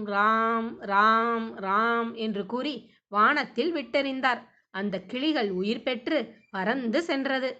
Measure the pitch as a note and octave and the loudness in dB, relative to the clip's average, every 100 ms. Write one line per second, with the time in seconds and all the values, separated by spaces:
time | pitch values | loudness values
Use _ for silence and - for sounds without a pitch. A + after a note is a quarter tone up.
0 | G#3 G3+ G#3 A3 A3+ A3+ A3+ A#3 G#3 G3 | -2 2 2 4 2 0 -2 -8 -2 4
1 | G#3+ A3+ A#3 A#3 A3+ A3+ G3 G3+ A#3 A#3 | 6 6 2 0 -4 -6 -2 2 2 0
2 | A#3 A3+ A3 G3+ F#3+ A#3+ C#4 B3+ - _ | -2 -4 -4 -4 -4 -4 -4 -6 -12 _
3 | - G3+ A3 D4 B3+ - D#4 E4 A3+ D4 | -4 4 4 4 0 -2 -2 -2 -2 -2
4 | C#4 C4 C4 A#3+ - _ _ F#3+ G3+ F#3 | -2 0 0 0 -4 _ _ -6 -4 -4
5 | - B3 D4+ D4+ G#3 F3+ G3+ A#3+ - B3+ | -6 -4 0 0 0 0 -2 -2 -2 -4
6 | - D#4 A3+ - _ G3 F#3+ C4+ A#3 B3+ | 0 -2 -2 -12 _ -4 -2 0 0 0
7 | E4+ C#4 C4+ C4+ B3+ - | 0 -2 0 -2 -2 -6